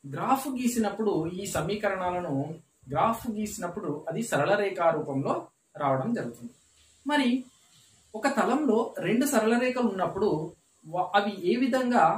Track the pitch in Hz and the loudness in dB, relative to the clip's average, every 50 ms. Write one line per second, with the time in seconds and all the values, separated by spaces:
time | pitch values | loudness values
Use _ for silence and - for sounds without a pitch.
0 | - 139 135 160 190 226 269 262 - 294 262 240 254 233 - 233 214 202 185 - | -12 -10 -8 -6 0 0 0 0 0 -6 -6 -2 -2 -2 0 0 -2 -2 -2 0
1 | 220 202 175 156 160 170 180 185 202 185 - 160 156 175 208 214 208 202 196 185 | -2 0 0 0 -2 -4 -6 -8 -8 -4 -4 -4 -2 -2 -4 -2 -2 -2 -2 0
2 | 180 180 180 180 180 175 - 135 143 156 165 - _ _ _ _ - 135 135 151 | -2 -2 -2 -2 -4 -2 -2 -2 -4 -4 -8 -14 _ _ _ _ -12 -6 0 0
3 | 175 220 233 - - 240 208 208 214 202 - - 175 175 175 208 196 156 147 151 | 2 2 0 -2 -4 -6 -6 -4 -6 -6 -6 -8 -8 -8 -8 -6 -6 -6 -6 -6
4 | - 165 165 214 226 - - 139 143 190 202 202 202 196 - - 170 165 151 151 | -6 -6 -4 -4 -4 -2 0 0 2 2 2 2 2 -2 0 2 2 2 2 2
5 | - - 135 135 - 214 311 339 - - _ _ _ _ _ 147 147 139 131 131 | -2 -2 -2 -2 0 -2 -2 -4 -4 -10 _ _ _ _ _ -2 0 0 2 2
6 | - - 240 - 131 123 117 - 120 117 - _ _ _ _ _ _ _ _ _ | 0 0 -2 -2 -4 -6 -10 -12 -16 -18 -18 _ _ _ _ _ _ _ _ _
7 | _ 277 294 294 269 247 240 262 - - _ _ _ _ _ - _ _ _ _ | _ 0 2 4 4 4 2 0 -2 -6 _ _ _ _ _ -20 _ _ _ _
8 | _ _ - 220 - 269 - 220 185 202 247 294 311 254 208 226 - - - - | _ _ -12 -2 0 0 2 2 2 2 2 2 4 4 4 2 2 0 -4 -4
9 | - 175 214 240 294 277 254 220 214 220 240 240 254 254 247 254 247 214 190 190 | -2 0 2 2 2 2 2 2 4 4 4 4 2 0 0 0 0 0 0 0
10 | 180 170 - 190 160 - 151 156 160 170 - _ _ _ _ _ _ 156 165 180 | -2 -2 0 0 0 2 0 0 -4 -8 -12 _ _ _ _ _ _ -8 -4 -4
11 | 185 - - 202 202 214 208 - 165 180 226 240 262 254 233 254 254 240 240 220 | -2 4 4 4 4 4 -4 -2 0 0 2 2 2 2 2 2 2 4 4 6
12 | - 220 202 | 6 6 4